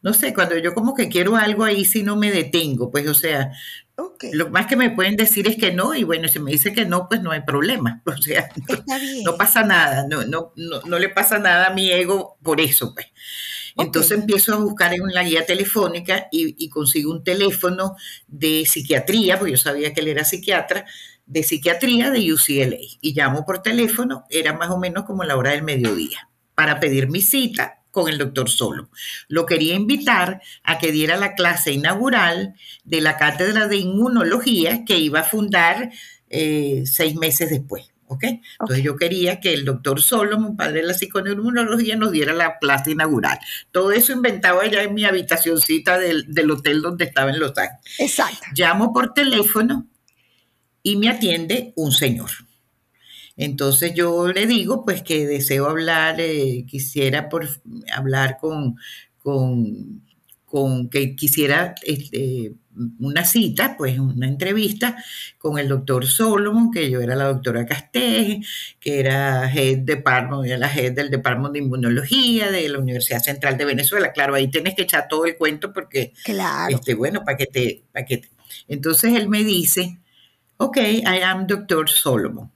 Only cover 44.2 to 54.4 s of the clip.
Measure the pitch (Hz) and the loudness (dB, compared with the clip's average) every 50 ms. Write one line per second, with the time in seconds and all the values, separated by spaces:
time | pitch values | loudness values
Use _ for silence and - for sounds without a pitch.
44.2 | 247 247 208 185 - 190 180 180 202 220 208 202 208 208 202 214 214 202 190 185 | 0 0 0 2 2 4 4 4 2 2 2 0 0 0 0 0 2 2 2 0
45.2 | - - 170 165 - 165 165 160 - - 156 160 156 - 180 185 185 175 165 156 | 0 0 0 0 2 0 2 2 2 2 2 0 2 2 2 4 4 2 0 0
46.2 | 139 147 151 165 160 151 156 139 139 147 147 156 156 170 175 170 175 139 - 139 | -2 -2 0 2 2 2 2 2 2 2 2 2 0 0 -2 -2 -4 -2 0 0
47.2 | 135 135 135 160 156 135 135 - 92 - - - _ - - - 262 285 - - | 2 2 2 0 0 -2 0 -2 -2 -2 -4 -12 _ -18 -4 -2 -2 -2 2 0
48.2 | 277 190 - - - - 139 139 180 165 170 196 220 233 226 247 247 233 - 285 | 0 0 -2 -8 -14 -10 -2 2 2 4 4 4 2 2 2 2 0 2 2 2
49.2 | 285 269 247 214 208 - - 214 220 247 277 269 - - _ _ _ _ _ _ | 2 4 4 2 2 2 2 2 2 2 0 -2 -4 -8 _ _ _ _ _ _
50.2 | _ _ _ _ _ _ _ _ _ _ _ _ _ 196 208 196 208 226 247 233 | _ _ _ _ _ _ _ _ _ _ _ _ _ 0 2 2 2 2 2 2
51.2 | - 190 170 165 165 165 202 247 240 - - - 156 147 131 - 151 131 117 - | 0 0 0 0 -2 -2 -2 -2 -2 -4 -6 -4 -2 0 0 2 2 0 0 -2
52.2 | - - - - - _ _ _ _ _ _ _ _ _ _ _ _ _ - - | -4 -8 -12 -12 -14 _ _ _ _ _ _ _ _ _ _ _ _ _ -20 -20
53.2 | - - _ - 143 147 139 139 143 139 139 139 170 170 170 165 175 170 170 175 | -20 -20 _ -6 -6 -6 -4 -2 0 2 2 2 0 0 0 0 0 2 2 2
54.2 | 175 180 185 190 | 2 0 0 0